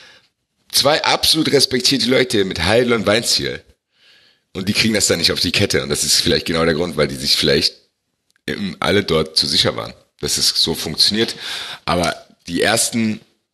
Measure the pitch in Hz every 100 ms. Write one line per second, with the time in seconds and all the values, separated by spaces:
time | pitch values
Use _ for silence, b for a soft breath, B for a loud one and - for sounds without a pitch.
0 | B B B _ _ _ _ - 135 156
1 | 120 147 - 156 127 135 - 127 - 135
2 | 117 131 127 110 95 85 85 117 120 117
3 | 98 107 - - 67 - - _ _ b
4 | b b b b _ 92 95 - 113 107
5 | - 87 82 78 87 - 101 71 69 73
6 | 73 - 85 73 80 82 82 76 87 76
7 | 71 67 71 - 78 71 - - _ _
8 | _ _ _ _ - - 98 - 82 98
9 | 98 80 78 - 71 - - 60 57 -
10 | _ _ 73 - - - - 80 85 76
11 | - 107 113 - B B B B - 87
12 | 82 - - _ - 85 95 117 - 117
13 | 110 107 - _ _